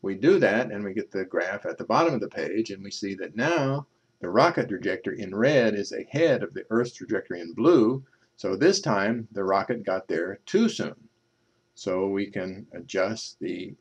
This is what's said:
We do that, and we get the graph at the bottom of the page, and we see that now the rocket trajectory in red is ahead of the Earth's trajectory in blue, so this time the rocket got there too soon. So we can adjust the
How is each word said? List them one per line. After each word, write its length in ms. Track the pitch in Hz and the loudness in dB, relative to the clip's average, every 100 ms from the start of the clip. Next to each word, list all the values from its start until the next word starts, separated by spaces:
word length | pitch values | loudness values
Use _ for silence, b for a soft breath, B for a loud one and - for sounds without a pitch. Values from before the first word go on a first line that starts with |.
We 140 | 98 98 | -6 2
do 220 | 127 190 | 4 6
that, 300 | 117 107 123 | 6 4 0
and 140 | 104 | -4
we 80 | 104 | -6
get 180 | 98 98 | -6 -4
the 140 | 98 | -4
graph 400 | 92 85 87 101 | -2 -2 -2 -4
at 140 | 87 - | -6 -8
the 60 | |
bottom 280 | - 117 165 | 0 2 2
of 80 | 135 | 0
the 80 | 101 | -4
page, 420 | - 76 98 110 | -6 -4 -2 -4
and 120 | 98 | -6
we 80 | 98 | -10
see 240 | - 101 | -8 -6
that 220 | 95 87 95 | -6 -8 -2
now 500 | 139 170 135 139 143 _ _ _ | 0 2 0 -2 -6 _ _ _
the 80 | 87 | 0
rocket 400 | 101 160 160 117 | 4 4 4 -2
trajectory 540 | 95 95 92 - - | -2 -2 -2 -4 -6
in 120 | 98 | -6
red 400 | 98 123 147 113 | 0 4 4 4
is 180 | 104 101 | 0 -4
ahead 500 | - - 143 160 123 | -8 -6 2 4 2
of 100 | - | 0
the 140 | 95 - | -8 -2
Earth's 240 | 113 120 | 0 0
trajectory 460 | - 90 101 - 87 | -6 -6 -6 -6 -10
in 140 | 85 | -10
blue, 500 | 82 127 170 110 135 135 b b _ | 0 4 6 6 2 -8 b b _
so 200 | 98 95 | -4 2
this 240 | 151 196 | 4 4
time 480 | 156 104 101 120 113 | 0 0 2 -2 -6
the 120 | 104 | -4
rocket 420 | 95 98 98 117 101 | 2 2 2 -4 -2
got 220 | 92 - | -4 -2
there 320 | 82 87 101 | -4 -4 -8
too 240 | - 208 226 | -2 2 2
soon. 400 | - 82 - _ _ _ _ _ _ _ - | 0 -8 -8 _ _ _ _ _ _ _ -10
So 320 | - 92 98 | -4 -2 0
we 180 | 98 101 | -2 -4
can 400 | 101 92 95 - | -6 -8 -10 -16
adjust 640 | 90 85 98 95 110 - - | -18 -6 -2 -2 -2 -10 -10
the 360 | 90 90 92 - | -8 -8 -10 -14